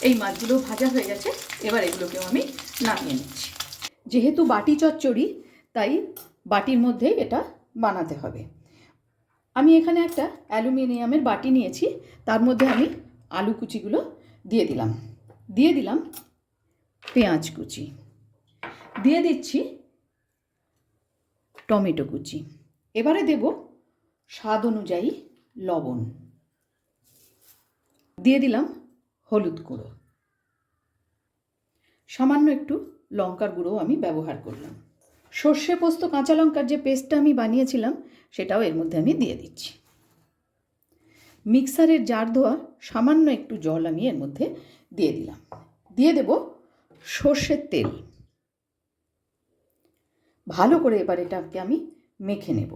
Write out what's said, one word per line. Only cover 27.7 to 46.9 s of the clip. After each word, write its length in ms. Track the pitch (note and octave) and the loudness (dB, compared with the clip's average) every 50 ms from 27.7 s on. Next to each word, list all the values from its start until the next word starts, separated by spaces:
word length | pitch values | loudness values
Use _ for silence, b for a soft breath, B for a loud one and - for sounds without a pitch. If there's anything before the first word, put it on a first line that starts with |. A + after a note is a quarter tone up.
| _ _ _ _ _ _ _ _ _ - | _ _ _ _ _ _ _ _ _ 0
দিয়ে 240 | F3+ B3 C4+ C#4 C#4 | 4 4 4 4 4
দিলাম 200 | C4 A3 A3+ D4+ - - - - _ _ _ _ _ _ _ _ _ | 2 2 0 0 -2 -6 -14 -20 _ _ _ _ _ _ _ _ _
হলুদ 260 | A3+ G#2 - F3 D#3+ - - - | -2 0 0 -2 -6 -8 -14 -14
গুঁড়ো, 200 | C3 A2+ A2 - - - _ _ _ _ _ _ _ _ _ _ _ _ _ _ _ _ _ _ _ _ _ _ _ _ _ _ _ _ _ _ _ _ _ _ _ _ _ _ _ _ _ _ | -14 -14 -14 -18 -20 -20 _ _ _ _ _ _ _ _ _ _ _ _ _ _ _ _ _ _ _ _ _ _ _ _ _ _ _ _ _ _ _ _ _ _ _ _ _ _ _ _ _ _
সামান্য 380 | - - B3+ C4+ C#4+ C#4+ D4+ D4+ C#4 C4 | -4 0 2 4 4 6 6 4 4 2
একটু 180 | - - C#4 G4 - - - _ _ _ - G#3 | -2 -6 -6 -6 -6 -10 -20 _ _ _ -4 -4
লঙ্কার 340 | - F3+ F3+ - G#3+ G3+ F3+ | -4 -4 -2 -4 -4 -4 -4
গুঁড়ো 160 | F3 F3 F3 G3+ G#3+ E3+ | -4 -4 -4 -4 -4 0
আমি 120 | - C#4+ D4+ A3 | -2 0 0 0
ব্যবহার 320 | F3 D#3+ D#3 D#3 D#3+ C3+ - - | -4 -4 -4 -6 -6 -10 -10 -12
করলাম। 280 | - A2 - - - A2 - - _ _ _ _ _ _ _ _ _ - | -14 -14 -14 -16 -18 -18 -20 -20 _ _ _ _ _ _ _ _ _ -14
সর্ষে 400 | - - D4 D4 D4 - - F4 | 0 2 2 2 2 2 -2 -2
পোস্ত 260 | F4 E4+ E4+ E4 - F4+ - - | 2 2 0 0 0 -2 -2 -2
কাঁচা 220 | C#4 C4 C#4 D#4+ | -2 2 4 4
লঙ্কার 300 | D#4 D#4+ D#4 D4+ D4 C#4 A#3+ | 4 4 4 2 2 0 0
যে 60 | D4 D4 - | -2 -2 0
পেস্টটা 300 | C4+ C4+ C4 C4+ - D#4 D4 | 0 0 0 0 0 0 4
আমি 100 | C#4+ D4+ C#4+ | 4 4 4
বানিয়েছিলাম 600 | B3 A#3 A3 A3+ B3+ C4 B3+ - B3+ A3 A#3+ D#4 - B B B B B B _ | 4 2 2 2 2 2 2 0 -2 -2 -2 -4 -4 B B B B B B _
সেটাও 260 | - F#3+ F#3 F#3 G#3+ A3+ F3 | -8 -4 -2 0 0 0 0
এর 80 | D#3 D#3+ | 0 -2
মধ্যে 160 | E3 D#3+ E3+ D#3+ | -4 -2 -2 0
আমি 120 | D#3+ A#3 D#4+ - | 2 2 2 2
দিয়ে 140 | B3 - - D#2+ | 0 -2 -2 -8
দিচ্ছি। 300 | D2+ - - - - - - _ _ _ _ _ _ _ _ _ _ _ _ _ _ _ _ _ _ _ _ _ _ _ b b b b b b b b b b b | -12 -18 -18 -16 -16 -16 -16 _ _ _ _ _ _ _ _ _ _ _ _ _ _ _ _ _ _ _ _ _ _ _ b b b b b b b b b b b
মিক্সারের 560 | G#3+ A3 C4 C4 C4 - - E4 D#4+ D#4+ D4+ A3+ G3+ | 4 4 4 4 2 2 4 6 6 6 4 4 0
জার 180 | A#3+ A3 A3+ A3+ A3+ | -2 -2 -2 0 2
ধোয়া 200 | C4+ C4+ G#3+ B3+ D#4+ - - - _ - - | 2 2 2 2 0 -4 -12 -20 _ -20 -8
সামান্য 360 | - A3+ A#3 C4+ D#4 D#4+ D#4+ D4 C4 - | -2 2 4 4 6 6 6 4 4 0
একটু 160 | - - A3+ G#3 D#3 | -4 -10 -10 -6 -4
জল 160 | D#3+ D#3 E3 E3 E3 | -2 -2 -2 -2 -2
আমি 120 | D#3+ E3 G#3+ B3+ | -2 -2 -2 -2
এর 60 | E3+ C3+ | -2 -2
মধ্যে 260 | C#3 C#3+ C#3 - C#4 B4+ B B B B B B B B | -6 -8 -4 -4 -6 -6 B B B B B B B B
দিয়ে 200 | - - F3+ D3 B2+ - | -4 -2 -2 -2 -2 -4
দিলাম, 220 | - - - - _ _ - - - _ _ _ _ _ - - | -8 -12 -14 -18 _ _ -20 -20 -20 _ _ _ _ _ 0 4
দিয়ে 140 | B3+ D#4 D#4+ | 4 4 4
দেব 160 | D4 B3+ F#3+ C4+ - - - - - _ _ _ _ _ _ | 4 2 2 0 0 -2 -8 -18 -20 _ _ _ _ _ _